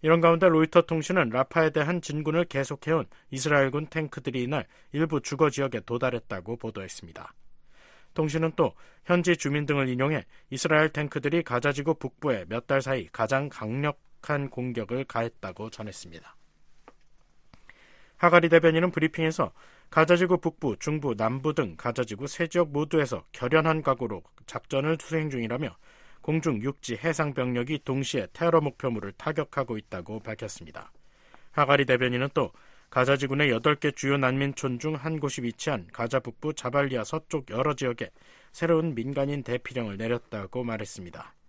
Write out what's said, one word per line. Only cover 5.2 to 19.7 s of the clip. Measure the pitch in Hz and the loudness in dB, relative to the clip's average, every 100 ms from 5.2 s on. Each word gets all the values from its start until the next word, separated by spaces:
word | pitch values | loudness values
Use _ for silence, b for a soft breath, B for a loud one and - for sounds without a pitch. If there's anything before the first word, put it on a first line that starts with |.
주거 | - 139 151 | -4 2 2
지역에 | 139 135 113 | 2 -2 -4
도달했다고 | - 120 127 120 - 98 87 117 | -6 -2 -2 -2 -6 -10 -8 -8
보도했습니다. | 113 104 95 - 87 80 - - - - b b b b b | -8 -10 -10 -12 -14 -16 -18 -20 -20 -20 b b b b b
통신은 | - 156 156 160 - | -4 -2 0 -2 2
또 | 143 - b b | 0 0 b b
현지 | - 175 175 170 | 0 2 4 2
주민 | 143 147 | 2 -2
등을 | 147 147 131 | 0 0 0
인용해 | 123 135 151 - b b | 0 0 0 -6 b b
이스라엘 | 135 165 156 156 | 0 4 6 4
탱크들이 | 147 147 156 139 165 | 2 -4 -2 0 0
가자지구 | 160 123 135 139 147 | 0 0 0 0 0
북부에 | 156 135 _ 147 117 85 | -2 -2 _ -2 -2 -2
몇 | 113 - | -6 0
달 | 139 | 0
사이 | 131 135 85 | 2 -4 -4
가장 | - 113 135 143 | -2 0 0 -2
강력한 | - 110 123 147 143 _ - - 147 139 | -6 -6 -2 -2 -4 _ -20 -4 -4 -2
공격을 | - 127 120 104 123 | -6 -6 -4 -4 -6
가했다고 | 135 117 113 - - - 107 | -4 -4 -4 -6 -12 -10 -12
전했습니다. | - 107 95 87 82 - - _ _ - - - - - - _ _ - - b b b b b b | -10 -12 -12 -16 -18 -20 -20 _ _ -20 -20 -20 -20 -20 -20 _ _ -20 -20 b b b b b b
하가리 | 175 170 165 | 6 8 8
대변인은 | 165 165 160 180 | 8 8 4 2
브리핑에서 | 170 156 - 160 160 135 - b | 2 0 0 -2 0 -4 -4 b